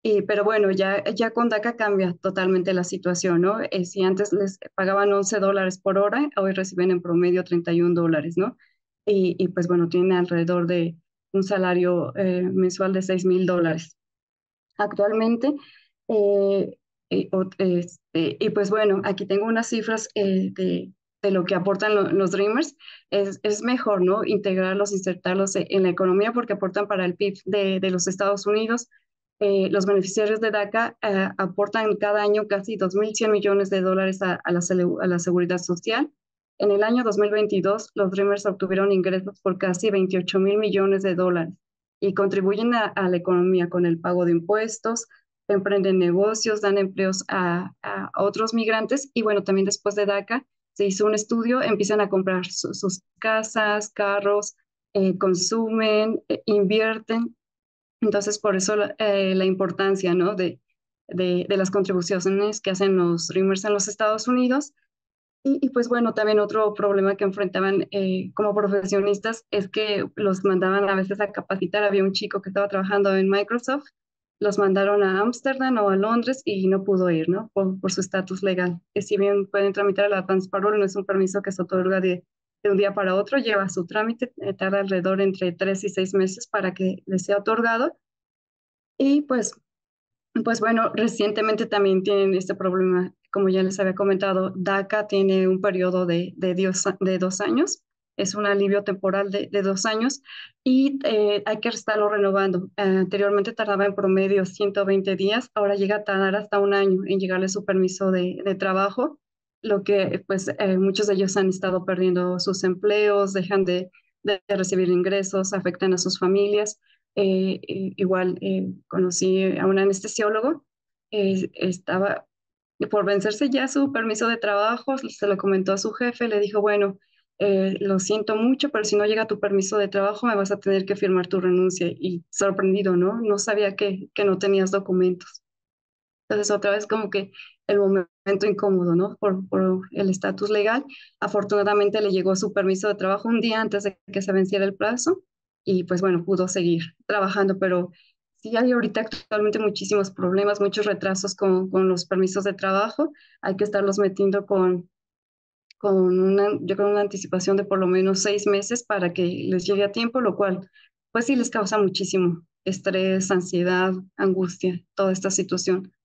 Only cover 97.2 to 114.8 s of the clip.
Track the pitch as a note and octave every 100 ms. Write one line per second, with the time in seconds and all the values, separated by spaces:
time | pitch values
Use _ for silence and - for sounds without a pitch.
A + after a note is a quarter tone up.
97.2 | F#3 F#3+ G3+ A#3+ G4+ - _ _ _ -
98.2 | G3 G#3 G3+ G3+ G3 G3+ G3+ F#3+ F#3+ F#3+
99.2 | G3+ G3+ - G3+ F#3+ F#3+ A3+ A3 B3 -
100.2 | - - - _ C4 B3+ C4+ C#4 B3 G#3+
101.2 | G#3 G#3 G#3 G#3+ A#3 A#3 - G#3+ G#3 G#3
102.2 | G3+ G3 G3 F3+ F#3+ - G3 F#3+ F#3 G3+
103.2 | G3+ G3+ G3 A3+ G#3+ G3 G3+ G3 G3 F#3+
104.2 | F#3+ G3+ F#3 - G3+ G3 G3 G3 F#3+ F#3
105.2 | F#3+ A3+ B3 - G3+ G3+ G3 G#3 G#3 F#3+
106.2 | F#3+ G3+ G#3 G3+ G3+ G3+ G3 F#3 G3 G3
107.2 | F#3 F#3 F#3+ G3 G3+ F#3+ F#3 F#3 F#3+ F#3
108.2 | F3+ - G3 F#3+ F#3+ F#3 G3 G3 D4 -
109.2 | _ _ _ _ A3 G3+ G3 G3+ F#3+ F#3+
110.2 | - F#3+ F#3+ - G3 F#3 G3 G3 G#3 F#3+
111.2 | F#3+ G3 F#3+ F#3 F#3+ F#3 F3+ F3+ F#3 F3+
112.2 | F3+ F3+ G3 F#3 F#3 F3+ G#3 G#3 G#3 G3+
113.2 | G3 G3 F3+ G3 F3+ F3+ F#3 _ _ _
114.2 | G3+ G3 - G3 F#3 F#3+